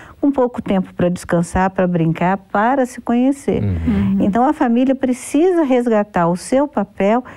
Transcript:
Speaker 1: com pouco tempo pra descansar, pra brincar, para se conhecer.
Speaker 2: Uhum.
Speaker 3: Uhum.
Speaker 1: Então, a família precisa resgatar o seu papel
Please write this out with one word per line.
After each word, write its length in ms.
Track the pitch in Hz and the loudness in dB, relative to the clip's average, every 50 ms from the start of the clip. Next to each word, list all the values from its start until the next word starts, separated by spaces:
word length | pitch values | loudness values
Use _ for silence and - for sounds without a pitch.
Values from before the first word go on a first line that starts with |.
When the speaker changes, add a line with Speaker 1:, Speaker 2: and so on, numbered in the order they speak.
| - - - - | -20 -20 -8 -4
Speaker 1:
com 120 | - 285 | -2 0
pouco 300 | 277 269 247 240 247 240 - | 2 2 0 0 -2 -4 -4
tempo 280 | - 202 190 185 - - | -2 -2 -2 -2 -4 -4
pra 140 | - 175 175 | -2 -2 0
descansar, 600 | 180 - - - - 170 175 - - 185 185 190 | -2 -4 -4 -2 0 0 0 0 0 0 0 0
pra 160 | 190 - 185 | 0 0 0
brincar, 500 | 180 175 170 160 165 160 - 175 180 196 | 0 0 0 0 0 0 0 0 -2 -2
para 460 | 196 - _ - 202 214 240 269 262 247 | -2 -4 _ -2 0 0 2 2 0 0
se 120 | 247 - - | -2 -4 -8
conhecer. 640 | - - 240 240 254 269 277 - - - - - 107 | -4 -2 0 2 2 0 0 -2 -2 -4 -2 -2 -2
Speaker 2:
Uhum. 60 | 101 | -2
Speaker 3:
Uhum. 480 | 92 - - 247 208 196 202 196 196 196 | -2 -2 0 0 0 0 0 0 0 0
Speaker 1:
Então, 260 | 190 202 185 233 254 | 0 0 2 2 2
a 60 | 302 311 | 0 0
família 420 | - 294 240 233 240 262 269 262 | 0 0 0 2 2 2 0 0
precisa 680 | 269 - 254 247 - - - - 285 339 381 359 339 311 | 0 -2 -4 -4 -4 -4 -2 0 2 2 2 2 2 2
resgatar 640 | 254 262 247 240 247 220 208 208 208 - 185 170 | 2 2 2 2 2 2 0 0 0 0 0 0
o 80 | 170 175 | 0 0
seu 320 | 180 - - 254 269 294 | -2 -2 -2 0 0 0
papel 560 | 285 - 214 196 - - - 190 202 220 254 - - - | 0 -2 -4 -4 -4 -2 -2 0 2 2 0 -2 -6 -14